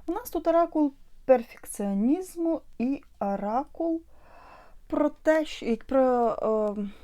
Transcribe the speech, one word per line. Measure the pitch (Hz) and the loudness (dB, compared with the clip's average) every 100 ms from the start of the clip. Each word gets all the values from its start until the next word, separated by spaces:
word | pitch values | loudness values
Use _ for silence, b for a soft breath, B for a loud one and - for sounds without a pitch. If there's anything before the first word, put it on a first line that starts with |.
| - | -8
У | |
нас | 381 480 | -8 -4
тут | 339 330 | -2 2
оракул | 330 339 311 294 - - - - | 2 2 2 0 -2 -20 -6 4
перфекціонізму | 247 233 - - - 202 196 233 349 370 339 330 320 - - | 4 2 -16 -14 -6 -2 0 2 0 -2 -4 -2 -2 -6 -6
і | 240 277 - - | -4 -4 -8 -6
оракул | 202 196 202 240 294 - 330 330 - B B B B B B B - | -4 -2 -2 -4 -4 -4 -2 -2 -6 B B B B B B B -4
про | 294 294 | 0 0
те, | - - 320 311 | 0 2 2 0
що, | - - | -6 -4
як | 220 | -4
про, | - 269 254 247 226 - 220 220 214 208 | 0 2 4 4 2 0 0 0 0 -4
е, | 202 B | -8 B